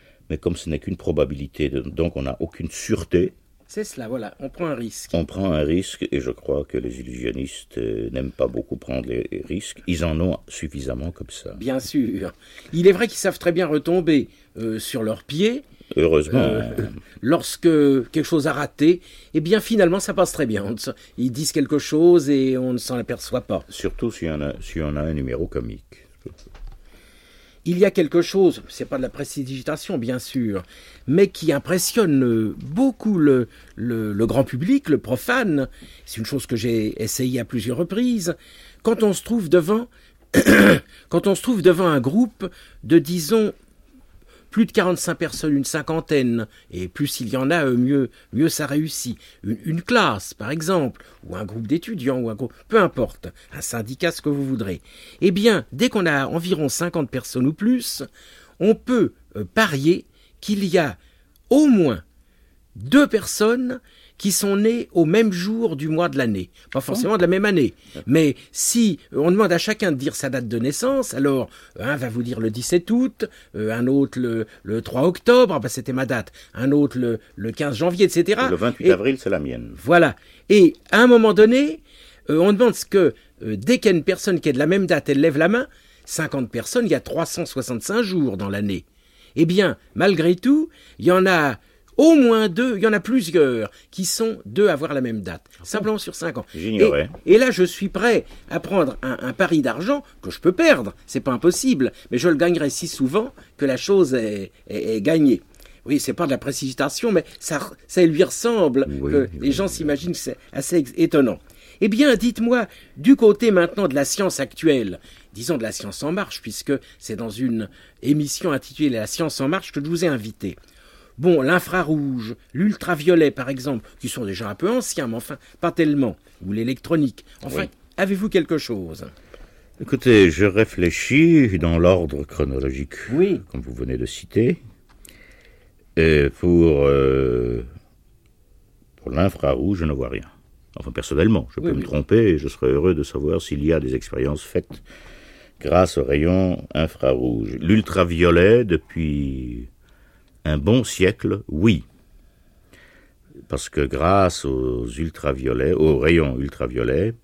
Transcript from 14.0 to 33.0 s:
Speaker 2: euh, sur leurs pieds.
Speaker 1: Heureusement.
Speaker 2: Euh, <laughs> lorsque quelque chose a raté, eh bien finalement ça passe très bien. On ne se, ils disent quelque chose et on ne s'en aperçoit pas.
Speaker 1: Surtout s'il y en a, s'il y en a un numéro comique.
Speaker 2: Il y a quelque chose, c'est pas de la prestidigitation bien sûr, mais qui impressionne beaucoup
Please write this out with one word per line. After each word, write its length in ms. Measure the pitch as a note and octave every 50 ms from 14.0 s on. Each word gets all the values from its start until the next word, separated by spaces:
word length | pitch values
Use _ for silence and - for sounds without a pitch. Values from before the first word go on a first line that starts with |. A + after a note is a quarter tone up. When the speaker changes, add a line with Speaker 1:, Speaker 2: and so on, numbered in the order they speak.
| E3 D#3+ D#3 C#3 - - _ _ _ _ -
Speaker 2:
euh, 220 | - A2+ A2+ A2 G#2+
sur 220 | - - - B2
leurs 220 | A2 G#2+ A2 - -
pieds. 400 | - C3+ D#3 G3+ A3+ A#3+ D4 - _ _ - - - -
Speaker 1:
Heureusement. 420 | - D#2+ E2 D#2+ D2+ D2+ D2+ - -
Speaker 2:
Euh, 300 | D#2+ - - - A1+ - A2+ - G#2+ - -
<laughs> 240 | - - - - -
lorsque 400 | - A#2+ D#3+ D#3+ A#2 - - -
quelque 640 | - E3+ D#3+ D3+ C#3+ C#3 C3+ C3+ A#2 - - D#3+ C#3
chose 240 | - E3+ D#3 C3+
a 60 | D#3 C#3
raté, 480 | C#3 D3 - _ - D3 D#3+ F3+ F3 - - - - - _ -
eh 40 | D#3
bien 200 | D3+ E3 G#3+ G#3+
finalement 400 | - - A#3 G#3 F#3 E3 F3 G3
ça 160 | - - F3+
passe 160 | F3+ F3+ -
très 160 | - - D3
bien. 160 | A2+ G#2+ G2+ G2+
On 80 | G2+
ne 60 | A#2+
se, 120 | G#2+ - C3+ - - - - _ -
ils 120 | A#2+ B2+
disent 200 | A#2+ C#3 D#3 -
quelque 260 | - D#3+ C#3 - D3+
chose 500 | C#3+ - - D3+ D3+ E3 F3 F3 E3+ C#3 C#3+
et 260 | C#3+ C3+ C3 C3 C3
on 160 | B2+ B2+ B2+ B2
ne 60 | A#2+
s'en 180 | - - B2+
aperçoit 440 | A#2+ A2 - A#2+ A2+ - - - A#2+
pas. 220 | - - G#2 E2 - -
Speaker 1:
Surtout 400 | - - - F#2 - - A#2 A#2
s'il 180 | - - E2+ D#2+
y 20 |
en 100 | D#2 D2
a, 120 | D2 C#2+ - -
s'il 200 | - - - D#2+
y 20 | D#2
en 120 | D2+ D2
a 60 | D2
un 120 | D2+ E2 D#2
numéro 320 | D2 C2+ B1+ B1 C2 E2
comique. 600 | - - B1+ A#1+ A1+ G#1 - - _ - - _ _ _ _ - - - - - - - - - - - - - - - - _ _ _ _ _ _ _ _ _ _ _ _ -
Speaker 2:
Il 120 | E3 F3 F3
y 60 | G#3
a 40 | F#3+
quelque 300 | - F#3+ E3 C#3 - E3+
chose, 400 | E3 - - G3 F#3+ E3+ - G#2+ -
c'est 180 | - - - B2
pas 120 | - C#3+
de 40 | C3
la 80 | B2+ A#2
prestidigitation 880 | - - C#3+ - - D3 C3 B2+ C3+ C3 A#2+ D3+ D3+ - - - F#3+
bien 220 | C3+ A2+ A#2 B2+ B2+
sûr, 420 | - - - C3+ A#2 G#2+ G2 F#2 F2 - - - - - - - -
mais 200 | - C#3 F#3 G3+ G3
qui 220 | - - D#3+ D#3
impressionne 1040 | C#3+ C#3 - C#3+ F3+ F3+ - - - A#3 G#3 E3 D3 C3+ C3 A#2+ A2+ A2+ A2 G#2 -
beaucoup 640 | A2 A#2+ B2+ D3+ G#3 C4+ C4+ A3 -